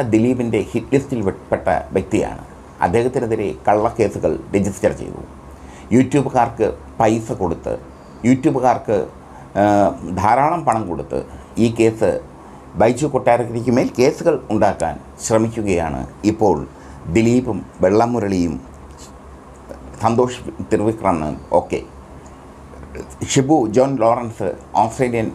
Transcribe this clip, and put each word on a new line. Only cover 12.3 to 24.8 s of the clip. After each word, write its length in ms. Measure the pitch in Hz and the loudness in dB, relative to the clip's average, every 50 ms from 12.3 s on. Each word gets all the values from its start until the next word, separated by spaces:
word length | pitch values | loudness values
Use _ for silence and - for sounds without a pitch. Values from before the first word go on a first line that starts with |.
| - - - - - - - - - 87 | -20 -20 -20 -20 -20 -20 -20 -10 -2 2
ബൈജു 260 | 117 117 123 120 151 143 135 | 2 2 2 0 -2 -2 -2
കൊട്ടാരക്കരയ്ക്ക് 580 | 113 - 127 120 120 120 120 113 117 110 127 120 | 0 2 2 2 2 2 -2 -4 -4 0 0 2
മേൽ 120 | 127 - 127 - 120 | 2 0 0 0 2
കേസുകൾ 380 | 123 143 151 - 170 170 156 127 - - | 2 2 2 2 0 0 0 0 -2 -4
ഉണ്ടാക്കാൻ 420 | 107 104 107 98 92 - - 80 78 - - - - - - | 0 0 2 0 0 0 -4 -4 -4 -8 -14 -18 -18 -10 -4
ശ്രമിക്കുകയാണ് 760 | - 113 110 113 110 117 117 104 101 92 85 82 78 69 65 62 - - - - 104 | 0 2 2 2 0 -2 -4 -2 0 0 0 0 -2 -4 -6 -8 -10 -10 -2 0 0
ഇപ്പോൾ 260 | 107 - 110 98 82 73 67 - - - - - - - - 76 82 | 0 2 2 2 2 2 -2 -10 -14 -20 -20 -20 -18 -14 -8 -2 0
ദിലീപും 440 | 113 113 117 117 123 120 120 101 90 - - - - 90 | 2 4 4 2 2 0 -2 -6 -6 -8 -12 -6 0 2
വെള്ളമുരളിയും 680 | 92 101 110 117 120 123 117 107 101 98 90 87 82 71 64 - - - - - - - - - - - - - - - - - - - - - - - - - - - - | 4 4 4 2 2 0 -2 -2 -2 0 0 0 0 -2 -6 -10 -14 -20 -20 -20 -20 -20 -20 -20 -20 -20 -20 -20 -20 -20 -20 -20 -20 -20 -20 -20 -18 -18 -18 -18 -18 -10 -2
സന്തോഷ് 380 | - 113 120 117 123 123 - - - - - - 95 - | 0 0 2 2 2 0 -2 -10 -12 -14 -12 -10 -4 -2
ത്രിവിക്രമനും 680 | 110 101 104 113 110 - 98 95 87 78 76 76 67 - - - - 87 | 0 0 2 0 -2 0 0 0 0 0 -2 -4 -6 -8 -6 0 0 0
ഒക്കെ. 220 | - - - - - - - - - - - - - - - - - - - - - - - - - - - - - - - - - - | 2 0 -6 -6 -6 -10 -18 -20 -20 -20 -20 -20 -20 -20 -20 -20 -20 -20 -20 -20 -20 -20 -20 -20 -18 -16 -16 -16 -16 -16 -12 -12 -6 0
ഷിബു 260 | - 139 127 135 160 151 117 107 98 | 2 2 4 4 4 2 2 2 4
ജോൺ 160 | 127 127 139 139 117 | 4 4 4 2 2
ലോറൻസ് 460 | 110 113 120 123 120 113 113 - 104 90 - - - - - - | 2 2 2 2 -2 -8 -8 -6 -6 -6 -6 -8 -10 -2 0 0